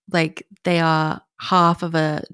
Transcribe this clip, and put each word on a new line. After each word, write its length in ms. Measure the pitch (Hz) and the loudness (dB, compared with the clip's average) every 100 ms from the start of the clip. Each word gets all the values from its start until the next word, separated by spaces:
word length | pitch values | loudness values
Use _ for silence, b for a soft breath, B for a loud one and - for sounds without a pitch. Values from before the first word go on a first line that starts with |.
| - | -6
like 340 | 175 160 - - 202 | -2 -2 -6 -20 -8
they 160 | - 170 | -2 0
are 420 | 165 160 156 - - - | 2 0 -2 -6 -12 -16
half 420 | - 185 170 170 | 0 4 4 2
of 120 | 170 | -2
a 280 | 165 156 151 - | -2 -2 -4 -8